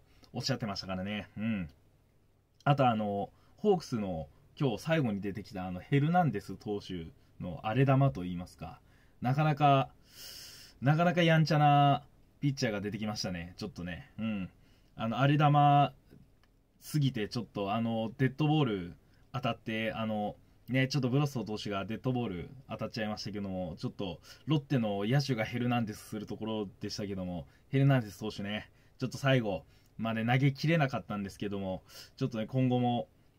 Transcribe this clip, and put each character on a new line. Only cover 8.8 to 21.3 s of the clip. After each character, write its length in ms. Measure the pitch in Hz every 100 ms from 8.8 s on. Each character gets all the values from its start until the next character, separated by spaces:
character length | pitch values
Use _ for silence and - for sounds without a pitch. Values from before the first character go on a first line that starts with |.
| _ _ _ -
な 160 | 120 143
か 80 |
な 100 | 151
か、 340 | 147 147 135 135 - _ - - - - - - -
な 140 | 123 156
か 80 |
な 100 | 175
か 80 | 170
や 160 | 165 160
ん 60 |
ち 100 | 151
ゃ 40 | 151
な 440 | 147 143 143 139 - _ _ -
ピ 80 | 143
ッ 60 |
チ 120 | 135 123
ャ 20 |
ー 20 |
が 80 | 101
出 100 | 101
て 80 | 95
き 80 | 107
ま 100 | 107
し 60 |
た 100 | 101
ね。 220 | 87 87 -
ち 80 |
ょ 40 | 104
っ 20 |
と 140 | -
ね。 260 | 87 82 - -
う 40 |
ん。 280 | 110 104 90 _ _ _ _ -
あ 120 | 113
の、 100 | 113
荒 180 | 139 151
れ 20 |
球 60 | 147 147 143 143 139 - _ - - _ _ _ _ _
す 200 | - 151
ぎ 120 | 135
て、 160 | 113 101
ち 100 | 123
ょ 40 |
っ 40 | -
と、 200 | 104 98
あ 80 | 113
の、 320 | 117 113 110 -
デ 100 | 131
ッ 60 | 135
ド 100 | 151
ボ 160 | 156
ー 20 |
ル 280 | 123 101 85 - _ _ _
当 80 | 123
た 100 | 117
っ 60 | 113
て、 340 | - 110 110
あ 140 | 113 110
の、 300 | 107 104 - _ _ -
ね、 200 | 131 131
ち 80 | 139
ょ 20 |
っ 40 |
と 60 | 127
ブ 100 | 135
ロ 60 |
ッ 20 |
ソ 160 | 143